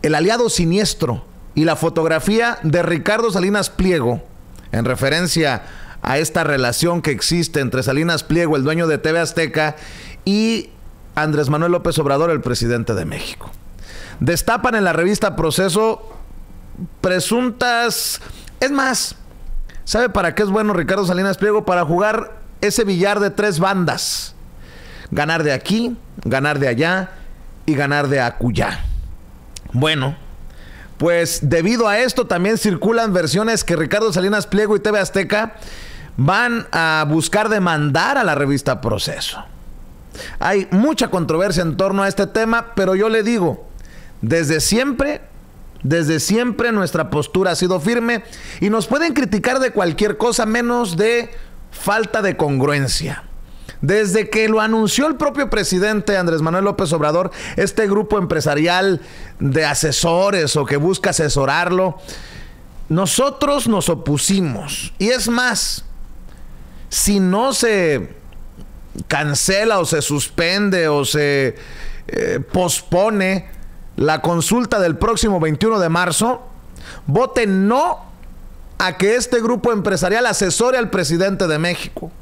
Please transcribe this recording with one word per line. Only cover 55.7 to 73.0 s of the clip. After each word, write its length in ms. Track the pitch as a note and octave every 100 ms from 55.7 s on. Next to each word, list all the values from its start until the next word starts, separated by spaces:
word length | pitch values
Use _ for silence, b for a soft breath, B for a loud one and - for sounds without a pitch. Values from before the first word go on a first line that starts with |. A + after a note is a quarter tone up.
| F3+ G#3 G#3+ G3+ G3
Andrés 240 | F3 E3
Manuel 260 | D#3+ F3+ G3+
López 260 | G3 F#3
Obrador, 400 | E3 D3+ D#3+ F#3 B B B
este 320 | F#3+ - G#3+
grupo 280 | G3+ G#3 G#3+
empresarial 840 | F3+ D#3+ D#3 D3 E3 F3+ G3 E3+ B B B B
de 240 | C#3 C3+
asesores 880 | D3+ C#3+ D#3 C3 E3+ E3+ G3 G3 D3
o 100 | D#3
que 120 | C3+ C#3+
busca 340 | D#3+ F#3 G3+
asesorarlo, 880 | E3 D3+ B2 C3+ D3+ F3 F3+ F#3 - B B B B B B B - -
nosotros 800 | D#3+ F#3+ - C4+ C#4 C#4+ C#4+ A3+
nos 220 | G#3 -
opusimos. 1040 | D3+ C#3 D3 - G3 E3+ G#2 C#3+ - - -
Y 100 | G3+
es 200 | B3+ A3
más, 560 | A#3+ B3 G#3+ - - - - - - - B B B B B B
si 280 | - - G3+
no 340 | F#3 F#3+ C4
se 600 | - A#3+ G#3 E3+ C#3 - - - - - - - - - - -
cancela 720 | D3 D3 C#3+ - F#3+ A3 G3+
o 40 |
se 160 | E3 D#3+
suspende 840 | C#3 D3 - - E3+ G3 G#3 F#3 D#3+
o 180 | D3
se, 520 | C3 D3+ D3 C#3 C3 - B B B B -
eh, 320 | - - G#2+ C#3
pospone 960 | F3+ F3+ - - F3